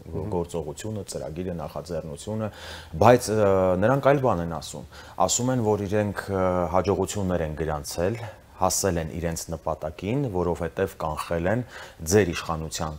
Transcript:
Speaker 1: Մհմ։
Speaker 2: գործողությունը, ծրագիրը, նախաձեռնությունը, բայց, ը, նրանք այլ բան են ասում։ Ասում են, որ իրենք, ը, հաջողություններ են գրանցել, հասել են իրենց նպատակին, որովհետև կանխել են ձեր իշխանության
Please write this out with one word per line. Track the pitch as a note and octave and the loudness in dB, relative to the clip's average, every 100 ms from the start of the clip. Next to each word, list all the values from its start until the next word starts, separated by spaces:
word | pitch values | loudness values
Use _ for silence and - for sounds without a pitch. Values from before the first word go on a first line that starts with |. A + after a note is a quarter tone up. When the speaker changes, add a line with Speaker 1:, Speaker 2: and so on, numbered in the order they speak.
| E2 | -10
Speaker 1:
Մհմ։ | D#2+ G2 | -8 -4
Speaker 2:
գործողությունը, | F#2 E2+ E2+ D2+ D2 G#2+ G#2+ | -2 -2 -4 -6 -8 -8 -8
ծրագիրը, | F#2 D#2 C2+ D#2 F#2 E2+ | -8 -8 -8 -6 -6 -6
նախաձեռնությունը, | D2+ D2 D2+ E2 D#2 D2 - A2 G#2+ - - - - D#2+ | -8 -8 -8 -8 -8 -10 -6 -4 -6 -8 -14 -14 -12 6
բայց, | G#2+ B2 G2+ | 8 8 6
ը, | G#2+ G2+ F#2+ F#2 F2+ | 2 4 6 4 4
նրանք | G#2+ C#3 C3+ | 4 4 4
այլ | C#3+ | 4
բան | B2+ F2+ | 4 2
են | E2+ D#2+ | -2 -6
ասում։ | - D2+ - - - - F2+ | -8 -12 -14 -18 -16 0 2
Ասում | - B2 | 2 2
են, | C3 G#2+ | 2 2
որ | G#2 | 2
իրենք, | G2+ G#2+ G#2 F#2+ | 2 0 0 -2
ը, | - G2 F#2 F2+ F2 | -4 0 2 2 2
հաջողություններ | F#2 F#2 F2+ F#2+ G#2 F#2+ F2 | 2 2 2 0 0 0 0
են | D#2 D2+ | -2 -2
գրանցել, | D#2 D2+ D2 - F2+ A#2 A2 - - - | -4 -4 -6 -2 -2 -2 -8 -14 -20 -2
հասել | F#2 - G2 E2+ | 0 2 0 0
են | D#2+ | -2
իրենց | D#2+ E2 E2 - | -4 -4 -4 -6
նպատակին, | D#2+ D#2+ D#2 D#2 - F#2 C3 C3+ | -6 -4 -4 -6 -6 -4 -2 -2
որովհետև | F2+ F2 E2 E2 - F#2+ - | 0 0 0 -4 -2 -2 -2
կանխել | D#2+ D2+ - E2+ F2 | -4 -4 -4 -2 2
են | A#2 A#2+ - - - D#2+ | 0 -2 -12 -18 -10 2
ձեր | G#2 F2+ | 4 4
իշխանության | D#2+ - D#2+ D#2+ - D#2+ | 0 -4 -6 -6 -6 -6